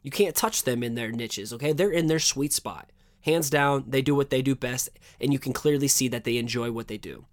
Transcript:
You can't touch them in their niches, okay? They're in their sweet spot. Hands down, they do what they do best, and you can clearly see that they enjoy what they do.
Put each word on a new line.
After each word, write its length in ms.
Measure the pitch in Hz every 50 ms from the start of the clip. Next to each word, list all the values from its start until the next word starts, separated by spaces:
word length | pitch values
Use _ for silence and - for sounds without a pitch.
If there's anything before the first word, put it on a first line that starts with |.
You 80 | - 139
can't 260 | - - 208 175 151
touch 280 | - - 226 - - -
them 180 | 135 123 120
in 120 | 123 117 117
their 160 | 120 117 110
niches, 400 | 113 117 117 110 - - 98 107 120
okay? 180 | 117 139 151
They're 180 | 156 147 185 202
in 180 | 185 170 165 156
their 100 | 160 160
sweet 340 | 156 - - 135 143 151
spot. 380 | - - - 104 87 76 - _ _ _ _ _ _ _
Hands 260 | - 151 160 170 151 139
down, 360 | 143 147 143 143 139 139 131
they 160 | - 131 139
do 120 | 135 147 143
what 160 | 139 139 -
they 120 | 139 131
do 120 | 127 139 135
best, 360 | - - 123 123 123 - - - - - - - -
and 120 | - 147
you 60 | 139 131
can 140 | - 131
clearly 360 | 123 - - 151 147 139 143 139
see 200 | - - 131 123
that 160 | 123 120 -
they 120 | 120 117
enjoy 360 | 120 117 117 117 123 117 120
what 160 | 113 117 110 -
they 100 | 107 104
do. 280 | - 87 65 53 - _